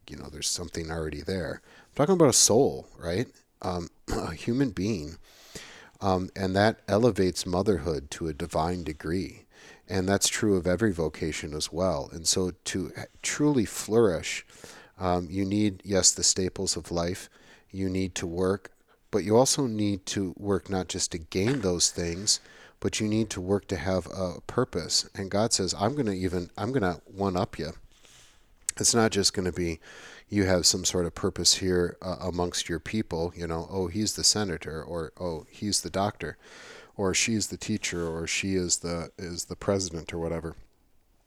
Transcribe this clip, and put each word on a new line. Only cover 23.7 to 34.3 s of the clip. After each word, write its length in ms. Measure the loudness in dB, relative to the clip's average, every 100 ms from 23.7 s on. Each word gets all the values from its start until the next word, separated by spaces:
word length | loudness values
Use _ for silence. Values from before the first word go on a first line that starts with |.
| -2
have 300 | 0 0 -2
a 340 | -4 -4 -6 -4
purpose. 640 | -2 -2 -4 0 0 0 -6
And 160 | -2
God 220 | 0 2
says, 200 | 2 0 0
"I'm 180 | 0 0
gonna 160 | 0
even, 380 | 0 0 -2 -4 -6
I'm 140 | -4
gonna 300 | 0 0 0 -8
one-up 520 | -4 0 0 -2 -4
you." 160 | -8 -10 -18 _ -20 -20 -20 _ _ _ -10 0
It's 160 | 2
not 180 | 4 4
just 220 | 4 2
gonna 180 | 2 0
be 280 | 0 -2 -4 -10 -20 -20 -20 -2
you 160 | 2 4
have 200 | 4 4
some 200 | 2 0
sort 200 | 0 0
of 80 |
purpose 420 | 0 -2 2 2 2
here, 420 | 4 2 2 -2
uh, 160 | -8 -6
amongst 480 | -4 -2 -2 -2 -4
your 120 | -6
people, 520 | -4 -4 -4 -2 -4 -4
you 120 | -6
know, 200 | -4 -4
"Oh, 180 | -4 -2
he's 260 | -2 -2
the 100 | 2
senator," 600 | 2